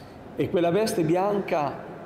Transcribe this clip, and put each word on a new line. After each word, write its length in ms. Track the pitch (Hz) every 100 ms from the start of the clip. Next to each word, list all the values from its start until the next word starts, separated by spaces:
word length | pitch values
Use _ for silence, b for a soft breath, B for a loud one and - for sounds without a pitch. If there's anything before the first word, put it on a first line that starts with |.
| B B B -
e 140 | 143
quella 200 | 180 170
veste 320 | 180 220 214
bianca, 800 | 156 175 196 202 - 170 139 - - -